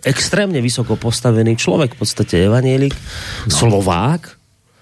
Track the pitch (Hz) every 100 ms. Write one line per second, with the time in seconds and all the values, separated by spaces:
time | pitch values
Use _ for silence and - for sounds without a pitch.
0 | - 139 - 185 202 160 120 123 117 110
1 | 117 117 127 113 113 113 - 160 135 -
2 | 101 - - 170 104 120 131 131 139 -
3 | - - - - 117 - 120 101 95 87
4 | 113 165 - - _ _ _ _